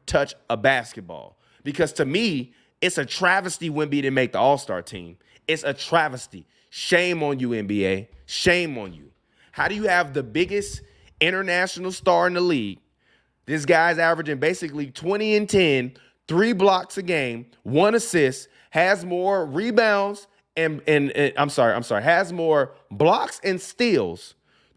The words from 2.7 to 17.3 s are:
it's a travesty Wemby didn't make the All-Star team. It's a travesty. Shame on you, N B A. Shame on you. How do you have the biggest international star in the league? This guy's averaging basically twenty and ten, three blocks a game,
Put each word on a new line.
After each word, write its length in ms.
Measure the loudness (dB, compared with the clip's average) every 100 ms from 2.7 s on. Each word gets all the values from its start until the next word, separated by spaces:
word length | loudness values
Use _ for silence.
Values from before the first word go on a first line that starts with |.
| _
it's 180 | -2 -2
a 80 | -6
travesty 640 | -2 0 2 -2 -6 -6
Wemby 320 | -4 -2 0
didn't 120 | 0
make 180 | 0 0
the 60 | 2
All-Star 440 | 2 2 -2 -8
team. 340 | -8 -14 -16 -20 _ _ -4
It's 160 | -4
a 80 | -4
travesty. 760 | -8 -2 0 0 -4 -14 -20 -20 _ _
Shame 520 | -12 0 2 2 0
on 160 | -2 -2
you, 140 | -2
N 140 | -2 -2
B 200 | 0 0
A. 220 | -2 -6 -18 -12
Shame 520 | -2 2 2 0 -6
on 140 | -12
you. 180 | -14 -20 _ _ _ _
How 160 | -4 -4
do 60 |
you 100 | -2
have 300 | 0 0 0
the 80 | -4
biggest 600 | -4 -2 -2 -2 -6 -10 -16 _ _ _
international 720 | -2 -2 -2 -2 -2 -4 -8
star 340 | -2 2 4 2
in 80 |
the 60 | 0
league? 400 | 0 0 -2 -8 _ _ _ _ _ _ -8
This 180 | -4
guy's 340 | 2 4 4 2
averaging 400 | 0 0 -4 -2
basically 520 | -2 -2 -6 -8 -10
twenty 460 | -8 -4 -2 0 0
and 120 | 2
ten, 460 | 2 4 2 0 -8 _ _ -2
three 260 | 2 2
blocks 440 | 4 4 4 0 -8
a 60 |
game, 440 | -4 -2 -2